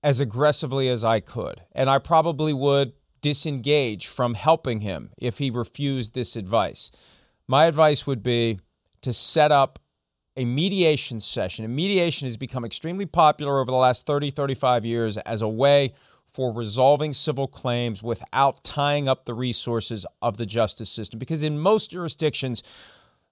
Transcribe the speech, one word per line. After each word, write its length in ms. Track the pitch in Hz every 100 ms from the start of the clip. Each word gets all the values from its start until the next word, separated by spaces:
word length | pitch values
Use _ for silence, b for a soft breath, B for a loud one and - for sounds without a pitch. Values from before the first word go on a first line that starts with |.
as 160 | 151 127
aggressively 680 | 131 117 151 151 143 135 131
as 160 | 123
I 160 | 113 110
could, 420 | - 120 80 - _
and 180 | - 135
I 80 | 135
probably 560 | - 160 160 143 156
would 380 | 135 143 139 135 - _ _
disengage 880 | 147 147 160 135 123 147 127 101 -
from 260 | - 123
helping 480 | 110 156 160 131 110
him 300 | 104 82 53 -
if 180 | 123 -
he 120 | 139
refused 640 | 120 117 - 143 135 110
this 220 | 127 117 117
advice. 540 | 92 110 87 - - b b b b b -
My 200 | 135 165
advice 400 | 151 156 147 -
would 160 | 127
be 380 | 117 120 117 101 - _ _ _
to 100 | 131
set 400 | 113 - 160 151
up 260 | 147 135 - - _ _ _ _ -
a 80 | 120
mediation 760 | 135 185 196 160 147 - 113
session. 440 | - 120 92 - 113
And 100 | 131
mediation 500 | 190 196 170 - 135
has 120 | 113
become 260 | 131 131
extremely 400 | 117 - 160 190
popular 560 | 196 180 156 - 147 139
over 100 | 127
the 60 | 127
last 300 | 127 123 -
thirty, 240 | 143 143
thirty-five 560 | 143 139 127 131 123 113
years 320 | 117 113 101
as 240 | - 110
a 60 | 110
way 440 | 110 139 143 135 b b b _
for 180 | - 127
resolving 640 | 113 110 110 131 147 151
civil 340 | 139 - 131 135
claims 560 | - 131 120 120 101
without 640 | 113 110 - 131 139 -
tying 420 | - 147 143 147 139
up 200 | 131 -
the 80 |
resources 720 | 113 127 113 - 117 - 113 90 -
of 160 | 117 104
the 80 | 110
justice 420 | 113 107 - 110
system. 300 | - 104 113
Because 240 | 127 160
in 160 | 156 147
most 320 | 175 220 -
jurisdictions, 720 | 175 170 - 156 - 131 117 b b b b b b b